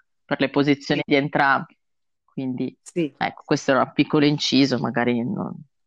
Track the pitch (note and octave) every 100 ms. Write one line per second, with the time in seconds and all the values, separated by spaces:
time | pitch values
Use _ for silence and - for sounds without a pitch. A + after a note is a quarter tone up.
0 | _ _ - C#3+ C3+ C#3+ C#3+ C#3 - D3
1 | - C#3+ D3 D#3+ C#3 C3+ - _ _ _
2 | _ _ _ - C3 B2+ B2+ - - F3+
3 | D3+ - D#3+ - - D3 - C3 B2 -
4 | C#3+ D3+ D3 D3 - C3 C3+ B2 C3 A#2
5 | A#2+ A#2+ A#2+ - - - - _